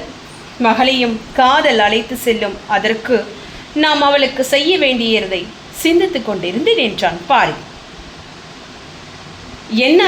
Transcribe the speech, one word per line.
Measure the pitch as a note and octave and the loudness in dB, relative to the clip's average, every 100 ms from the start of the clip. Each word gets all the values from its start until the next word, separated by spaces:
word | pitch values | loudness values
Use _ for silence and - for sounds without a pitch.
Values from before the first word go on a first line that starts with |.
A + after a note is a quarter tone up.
| - - - - - - | -6 -16 -18 -18 -16 -2
மகளையும் | A#3 A3+ B3+ C4 A#3 A3 - | 2 4 2 2 0 -2 -4
காதல் | - B3+ D4 D4+ A3+ G#3 | 2 4 6 4 4 4
அழைத்து | A3+ A#3 B3+ | 2 -2 -4
செல்லும், | A#3+ G#3+ G#3 F#3+ - | 0 0 -2 -6 -2
அதற்கு | G3+ A3 A3 - A3+ - - - - - D4+ | 0 0 -2 0 0 0 -12 -16 -18 -6 0
நாம் | D#4 D4 | 2 4
அவளுக்கு | C#4+ C#4+ C4 - C4 | 4 4 2 0 0
செய்ய | C#4 D#4 F4+ | 2 2 2
வேண்டியதை | C#4 B3 A3+ G#3+ F#3+ F#3 - - - - | 2 2 2 0 0 -4 -6 -14 -16 -2
சிந்தித்துக் | D#4+ F4 F4+ C4+ A3 | 2 4 2 0 -4
கொண்டிருந்தேன்" | F#3+ F3 G#3+ G#4+ A4 A#3 | -4 -2 0 2 2 0
என்றான் | F#3 F3+ E3+ - | 0 -2 -2 2
பாரி. | B3 E3 - - - - - - - - - - - - - - - - - - - - - - A3 B3+ | 2 2 -2 -12 -18 -18 -18 -18 -18 -20 -20 -18 -18 -18 -18 -18 -18 -18 -18 -18 -18 -18 -16 -4 2 6
"என்ன | E4+ | 6